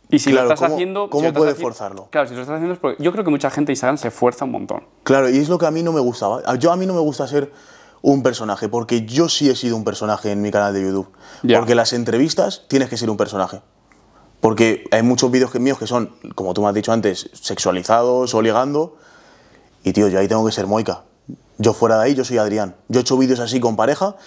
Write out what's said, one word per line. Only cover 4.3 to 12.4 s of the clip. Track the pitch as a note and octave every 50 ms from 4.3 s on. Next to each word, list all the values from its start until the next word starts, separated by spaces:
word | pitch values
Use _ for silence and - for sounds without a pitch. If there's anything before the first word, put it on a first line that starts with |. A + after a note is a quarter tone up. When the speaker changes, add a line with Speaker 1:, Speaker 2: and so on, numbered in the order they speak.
| A#2+ - C#3+
Speaker 1:
un | C3
montón. | A#2+ G#2 G2 G2 G2+ - - - _ _ -
Speaker 2:
Claro, | - C3+ C#3 C3+ B2+
y | B2+
es | C#3 D3
lo | D3+ F3+
que | E3+ E3+
a | D#3
mí | D#3 D#3+ E3
no | E3+ E3
me | D3+
gustaba. | B2+ B2 A#2 - A2 G2 A2 C3 -
A, | - B2+
yo, | B2+ C3 E3+ E3+
a |
mí | F#3 F#3
no | F#3+ F#3
me | E3+
gusta | D#3+ D3+ C#3 - C#3+
ser | B2 C#3 D3 C#3 C#3 - - - - - - - - _ _ -
un | C#3 C#3 C#3
personaje, | A#2 C3 A#2+ - A2+ G#2+ G2+ - A#2 G#2
porque | A2+ A#2+ A2+ A2 A#2+ A#2 G#2+
yo | G#2+ A#2+ C#3+ E3+
sí | D#3+ - - D3 C#3
he | B2
sido | - B2+ A#2+ A2+
un | A2 G#2
personaje | G#2+ G2+ - G#2+ G#2+ G#2 G#2 - G#2+
en | G#2 G2+
mi | G#2 G#2
canal | G2 G#2 G2+ G2+
de | G2+ G2 F#2+
YouTube. | F#2+ F#2+ G2 F#2+ - - - - - - -
Speaker 1:
Ya. | - A#2+ A#2
Speaker 2:
Porque | G#2+ A#2 A2+ A#2+
las | A#2 A2+ - B2+
entrevistas | A#2+ A#2 A#2+ A2 A#2+ C#3+ D#3+ - -